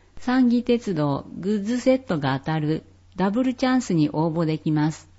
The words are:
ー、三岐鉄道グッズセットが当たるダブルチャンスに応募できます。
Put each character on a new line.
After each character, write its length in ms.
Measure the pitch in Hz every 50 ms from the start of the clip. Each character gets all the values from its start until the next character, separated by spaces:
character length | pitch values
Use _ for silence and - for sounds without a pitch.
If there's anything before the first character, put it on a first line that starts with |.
| _ _ _
ー、 40 | -
三 280 | - 247 247 262 254 240
岐 140 | 233 247 233
鉄 300 | - 240 233 - 208 180
道 320 | 151 147 143 139 - - - - -
グ 180 | 170 196 214
ッ 60 | 208 196
ズ 160 | 214 247 247
セ 160 | - 262 262
ッ 80 | 262 262
ト 160 | - 185 151
が 180 | 143 131 135 139
当 60 | -
た 140 | 160 156 160
る 240 | 151 151 156 - - - - - _ - -
ダ 160 | 180 185 202
ブ 120 | 196 247 254
ル 100 | 262 247
チ 120 | - 269
ャ 100 | 254 254
ン 60 | 254
ス 120 | - - 185
に 160 | 160 147 -
応 180 | - 151 160 170
募 160 | 156 170 170
で 140 | 156 156 156
き 120 | - 160
ま 200 | 151 151 151 156
す。 180 | 151 - - - -